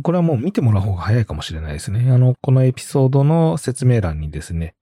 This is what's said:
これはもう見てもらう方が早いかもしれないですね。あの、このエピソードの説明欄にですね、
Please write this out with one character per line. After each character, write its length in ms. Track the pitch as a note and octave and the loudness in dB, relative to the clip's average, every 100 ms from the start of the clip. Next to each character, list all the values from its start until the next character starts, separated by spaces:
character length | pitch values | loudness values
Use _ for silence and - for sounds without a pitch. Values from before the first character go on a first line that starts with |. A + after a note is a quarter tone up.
こ 100 | E3+ | -2
れ 60 | F3 | 0
は 60 | |
も 100 | E3 | 0
う 40 | B2+ | 0
見 120 | D#3 | -2
て 80 | - | 0
も 120 | B2+ | 2
ら 80 | G2+ | 2
う 20 | |
方 140 | G2+ F2+ | 0 -4
が 60 | |
早 180 | E2+ A#2+ | 0 0
い 60 | A2 | 0
か 100 | D#2 | -6
も 80 | |
し 100 | - | -8
れ 80 | D#2+ | -10
な 80 | D#2 | -8
い 40 | |
で 60 | D2 | -10
す 120 | - | -6
ね。 200 | G#2 B2+ | -2 2
あ 60 | B2+ | 4
の、 160 | B2+ B2+ | 4 2
こ 100 | - | 2
の 140 | C3 C3 | 2 2
エ 80 | |
ピ 80 | - | 0
ソ 240 | - C#3+ C3 | -4 0 2
ー 40 | |
ド 140 | C#3 | 2
の 340 | C#3+ E3 D#3+ E3 | 2 2 2 0
説 280 | - - B2+ | -4 -2 2
明 160 | A#2+ | 2
欄 180 | F2 D#2 | 0 -4
に 120 | D2+ | -8
で 100 | D2 | -10
す 140 | - E2 | -8 -6
ね、 180 | E2 _ | -8 _